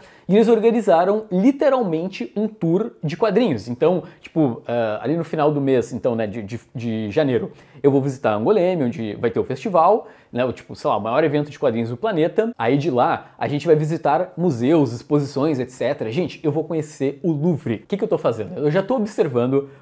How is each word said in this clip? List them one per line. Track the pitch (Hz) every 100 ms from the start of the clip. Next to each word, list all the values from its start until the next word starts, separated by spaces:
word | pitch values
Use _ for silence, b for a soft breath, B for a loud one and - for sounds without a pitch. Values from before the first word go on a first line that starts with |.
| B B B
e | 202
eles | 226
organizaram | 214 226 233 196 165 185 214 220
literalmente | 180 247 277 294 262 202 160 185 - 240 202
um | 214
tour | 220 165 180 226 -
de | 151 170
quadrinhos. | 220 196 233 113 117
Então, | 120 160 180 151 B
tipo, | - 165 139 113 -
ah, | 120 113 107
ali | 120 165
no |
final | 156 160 151
do | 147
mês, | 135 131 113
então, | 127 127
né, | 117 107
de, | 113
de, | 101 113 -
de | 127 117 110 107
janeiro, | 104 143 117 95 B B 131
eu | 139
vou | 135
visitar | 139 127 113
Angoleme, | 104 131 214 175 180
onde | 120 - 107 113
vai | 117
ter | 120
o |
festival, | 101 131 220 175 170 214 B B B
né, | 120
o, | 127
tipo, | - - 104
sei | 151
lá, | 110
o |
maior | 110 131
evento | 160 147 147
de | -
quadrinhos | 135 117 117
do | 120
planeta. | 220 170 170 175 226 -
Aí | 113 139
de | 156
lá, | 120 151 123 - -
a | 117
gente | 147 170
vai |
visitar | 151 151 165 147 156 180 -
museus, | 175 117 127 165 131
exposições, | 117 - 147 139 131 156 131
et | 123
cetera. | - 123 143 110
Gente, | 135 151 -
eu | 156
vou | 151
conhecer | 156 160 151 - 135 139
o | 175
Louvre. | 147 170 147 120 107
O | -
que | 202
que |
eu | 220
tô | 170
fazendo? | 143 113 101 180
Eu | 147
já | 180
tô | 190
observando | 262 208 - 165 123 123 135 135 B